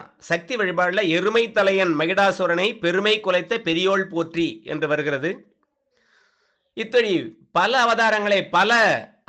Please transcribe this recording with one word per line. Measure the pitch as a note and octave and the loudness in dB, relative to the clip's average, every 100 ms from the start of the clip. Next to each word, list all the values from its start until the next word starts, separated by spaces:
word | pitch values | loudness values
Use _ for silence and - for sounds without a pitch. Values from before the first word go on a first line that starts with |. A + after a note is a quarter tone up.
| - _ | -6 _
சக்தி | - E3+ F3 B3 | -6 -6 -4 -4
வழிபாடுல | F#3+ F3 F3+ F#3+ F#3+ | -2 0 0 0 0
எருமை | E3 F#3+ A3+ A#3 | 0 0 0 0
தலையன் | A3 G3 G3 F#3 D3+ | 2 2 2 0 0
மகிடாசுரனை | E3 F#3+ G3 F#3 F3+ E3+ G3 A3+ | 0 2 0 2 0 0 -2 -2
பெருமை | E3+ F3+ G#3 G#3+ | -2 0 0 0
குலைத்த | F#3 F3+ F3 A3+ | 0 -2 0 -4
பெரியோள் | G3 E3 F#3 G3 F#3+ | -2 0 2 0 -2
போற்றி | E3 E3 E3+ D#3+ - | -4 -4 -2 -2 -4
என்று | - D3+ D3+ | -10 -6 -2
வருகிறது. | D3 D3 C#3 D#3 A#3 - _ _ _ _ _ _ _ _ _ _ _ _ - | -2 -2 -2 -4 -8 -14 _ _ _ _ _ _ _ _ _ _ _ _ -10
இத்தடி | A3 B3 A3 E3+ A#2 - _ | -2 0 2 0 -2 -12 _
பல | E3+ G3 C4 A#3 | 0 2 2 2
அவதாரங்களை, | A3+ A3+ G#3+ G#3 G3 F#3 | 4 2 2 2 0 2
பல | F3 G3+ A#3 G#3 C3 - _ | 2 4 4 4 2 -4 _